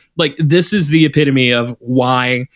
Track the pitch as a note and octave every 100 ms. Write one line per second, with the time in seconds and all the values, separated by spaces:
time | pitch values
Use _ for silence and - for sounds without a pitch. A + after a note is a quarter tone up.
0 | _ - D#3+ C#3+ D#3 E3+ F3 G#3 D3+ D#3+
1 | D#3 D#3 C#3+ C3+ B2+ A#2+ A#2+ A#2+ A#2+ B2+
2 | B2 B2+ B2 B2 B2+